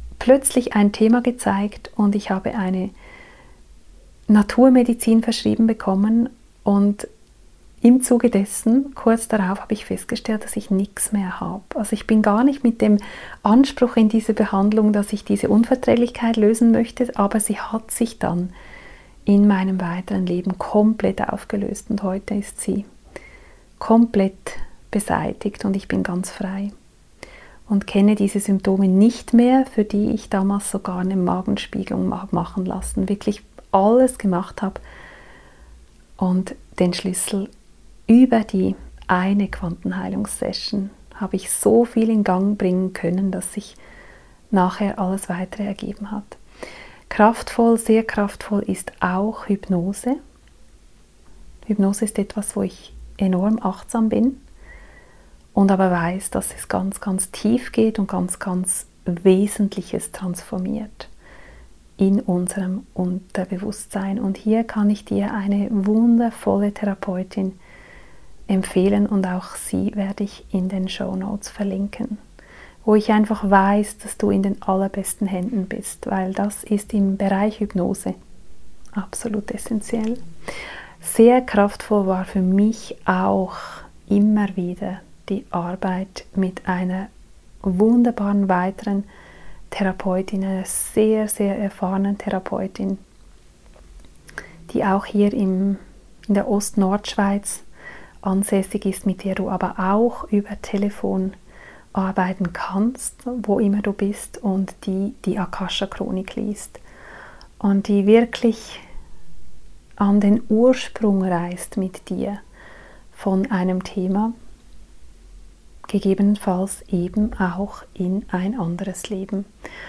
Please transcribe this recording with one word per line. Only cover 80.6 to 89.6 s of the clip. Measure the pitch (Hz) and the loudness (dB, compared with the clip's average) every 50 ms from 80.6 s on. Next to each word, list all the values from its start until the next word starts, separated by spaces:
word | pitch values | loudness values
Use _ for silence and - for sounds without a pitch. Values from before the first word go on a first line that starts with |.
| - - - - - - - - | -12 -14 -14 -16 -18 -18 -18 -12
Sehr | - - - - 226 233 247 254 | -8 0 6 8 8 8 8 6
kraftvoll | 254 254 - 220 202 202 - - - - 214 208 196 | 4 2 2 2 2 2 0 -4 -4 0 0 2 2
war | 190 190 185 185 | 2 0 -2 -2
für | - - 196 | -2 -2 0
mich | 185 185 190 196 208 220 226 - - - - - - | 2 4 4 4 4 4 2 -2 -8 -14 -14 -6 -2
auch | - 185 185 185 196 196 196 185 185 - - - - - - - - - - - - | 0 0 2 2 2 2 2 0 -2 -6 -10 -14 -14 -14 -16 -18 -18 -20 -10 -4 0
immer | 202 202 202 214 214 214 208 190 185 | 2 4 4 4 4 2 2 0 -2
wieder | 185 175 180 180 - - 185 185 190 - - - - - - | -4 -4 -4 -4 -6 -6 -8 -8 -10 -14 -18 -20 -14 -8 -6
die | 196 202 - - | -6 -6 -6 -6
Arbeit | - 180 170 170 180 185 - 185 185 185 190 196 - - - - - | -6 -4 -4 -4 -6 -4 -4 -4 -4 -4 -6 -8 -10 -16 -16 -8 -4
mit | 196 190 185 185 - - | -2 -2 -2 -2 -6 -4
einer | - 185 180 185 180 185 190 196 - - - - - - - - - - - | -4 -2 -2 -2 -2 -4 -4 -6 -10 -14 -20 -20 -20 -20 -20 -20 -20 -14 -8
wunderbaren | - 196 180 180 208 220 240 240 240 240 233 220 202 202 202 202 202 190 | -4 -2 0 2 4 4 6 6 4 4 2 0 0 0 2 2 2 2
weiteren | 185 180 180 190 190 - - 208 202 196 202 - - - - - - - - - - - | 2 0 0 -2 -4 -6 -4 -4 -2 -2 -4 -6 -12 -20 -20 -20 -20 -18 -16 -16 -16 -16